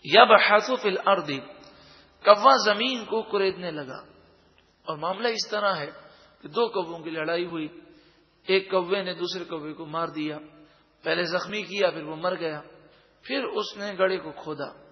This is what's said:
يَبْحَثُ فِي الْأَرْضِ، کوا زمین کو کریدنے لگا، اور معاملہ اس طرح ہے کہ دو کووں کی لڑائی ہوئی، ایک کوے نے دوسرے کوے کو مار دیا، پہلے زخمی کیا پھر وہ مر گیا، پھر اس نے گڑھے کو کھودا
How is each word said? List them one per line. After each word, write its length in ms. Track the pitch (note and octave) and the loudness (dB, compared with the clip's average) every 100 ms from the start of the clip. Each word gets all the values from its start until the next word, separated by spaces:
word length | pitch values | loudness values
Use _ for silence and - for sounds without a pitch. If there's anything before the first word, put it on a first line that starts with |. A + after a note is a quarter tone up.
| D3+ | 6
يَبْحَثُ 680 | F3+ A#3+ G#3+ - G#3 G#3+ B3+ | 6 10 8 8 4 4 -2
فِي 140 | G#3 | 0
الْأَرْضِ، 500 | F#3 - G3 D3 C#3 C3 - - - - - - _ - | 0 2 2 0 -6 -8 -20 -20 -20 -20 -20 -20 _ 6
کوا 260 | G#3 B3 C4+ G#3 | 8 8 6 4
زمین 400 | G#3 B3 B3+ G#3+ | 2 0 -4 -4
کو 160 | A3+ | -4
کریدنے 500 | - G3+ F#3+ F#3 F3+ | -2 0 0 -2 -8
لگا، 260 | D3+ C3+ B2+ - - _ _ _ _ _ _ - | -8 -10 -14 -18 -20 _ _ _ _ _ _ -10
اور 100 | D3+ | -6
معاملہ 300 | E3 F#3+ A#3+ | -4 -2 -2
اس 200 | A3 - | -2 -4
طرح 260 | G#3 G3+ F3+ | -2 0 -2
ہے 140 | D3 - - - - _ | -6 -12 -20 -20 -20 _
کہ 60 | - | -8
دو 200 | D#3 A3+ | -2 0
کووں 320 | G3+ E3 E3+ | 0 -4 -8
کی 100 | D#3+ | -8
لڑائی 360 | D#3+ D#3 E3+ F3 | -6 -2 -2 -4
ہوئی، 220 | E3+ D3+ - - - _ _ _ _ - | -6 -8 -10 -20 -20 _ _ _ _ 0
ایک 240 | F#3+ F#3+ | 0 2
کوے 320 | F#3 F3 G3+ | 0 2 -2
نے 100 | F#3 | -2
دوسرے 300 | E3+ F3 F#3 | -6 -6 -6
کوے 300 | E3+ E3 D3+ | -8 -8 -8
کو 120 | D3+ D#3+ | -12 -8
مار 220 | D#3+ E3 | -6 -6
دیا، 300 | D3+ D3+ D3+ - - - _ _ _ | -4 -6 -6 -14 -20 -20 _ _ _
پہلے 200 | D#3+ E3 | -2 -2
زخمی 380 | F3 F3+ F3 G#3 | 0 -2 -4 -8
کیا 280 | F3 G3 F#3 | -8 0 0
پھر 140 | D#3+ | 0
وہ 120 | D3+ D#3 | -10 -6
مر 200 | F3+ F#3 | -4 -4
گیا، 260 | E3 D3+ - - - _ _ _ - | -4 -6 -10 -20 -20 _ _ _ -6
پھر 180 | C#4 | -4
اس 340 | B3 G#3+ G#3 G#3 | -2 -4 -6 -8
نے 140 | G3+ F#3 | -10 0
گڑھے 180 | F#3+ F#3 | 0 0
کو 140 | D#3 | -6
کھودا 380 | - - D3 C3+ - - | -12 -10 -8 -10 -12 -20